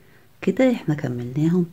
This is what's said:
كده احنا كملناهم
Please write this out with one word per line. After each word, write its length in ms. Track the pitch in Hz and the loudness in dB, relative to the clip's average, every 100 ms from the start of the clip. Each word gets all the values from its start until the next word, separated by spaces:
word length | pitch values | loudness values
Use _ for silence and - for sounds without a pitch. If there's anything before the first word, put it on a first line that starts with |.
| _ - _ _ | _ -20 _ _
كده 300 | - 190 262 | -2 2 2
احنا 240 | 233 - 147 | 2 -2 -2
كملناهم 680 | 127 123 120 131 160 180 165 | -4 -6 -6 0 2 2 0